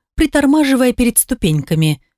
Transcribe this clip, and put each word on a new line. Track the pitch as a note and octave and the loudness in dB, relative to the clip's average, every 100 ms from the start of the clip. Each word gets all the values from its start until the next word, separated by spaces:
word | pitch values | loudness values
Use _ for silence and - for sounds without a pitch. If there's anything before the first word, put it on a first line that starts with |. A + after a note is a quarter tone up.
| _ - | _ -4
притормаживая | D#4 D4 C#4+ D#4 C#4 C4+ B3+ | -2 0 2 2 2 2 0
перед | A#3+ A#3+ - | 0 0 -2
ступеньками, | - B3 F#3 D#3 C3 D#3+ D#3 D3 _ | -4 -4 -2 -2 -2 0 0 -2 _